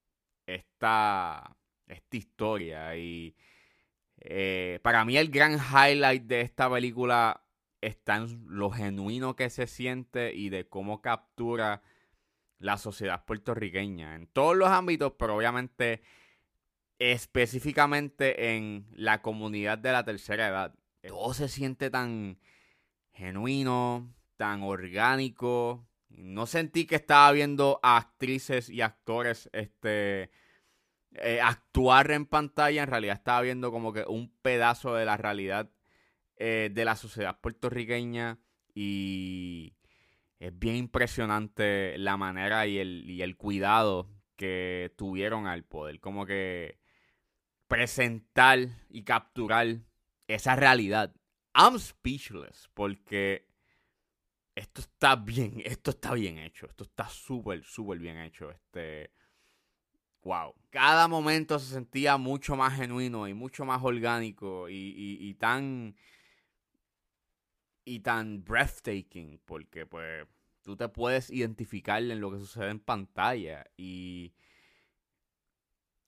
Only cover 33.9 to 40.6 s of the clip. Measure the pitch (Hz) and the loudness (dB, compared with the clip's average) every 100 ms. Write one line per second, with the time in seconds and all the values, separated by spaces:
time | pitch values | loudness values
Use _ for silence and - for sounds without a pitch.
33.9 | 107 - 113 120 _ 131 123 117 117 131 | -4 -4 -6 -8 _ 0 4 4 4 0
34.9 | 117 110 107 107 101 95 101 110 _ _ | 0 0 0 -2 -4 -2 -4 -6 _ _
35.9 | _ _ _ _ - 113 113 107 104 113 | _ _ _ _ -6 -2 0 -2 0 0
36.9 | 110 110 110 95 - 117 - 123 120 113 | -2 -6 -6 -6 -6 -8 -6 -6 -4 -4
37.9 | 120 120 120 117 117 _ _ _ 104 101 | -4 -4 -4 -6 -8 _ _ _ -8 -6
38.9 | 98 98 95 92 92 90 85 80 - _ | -4 -4 -6 -6 -8 -10 -12 -14 -20 _
39.9 | _ _ _ _ - 90 87 | _ _ _ _ -16 -14 -6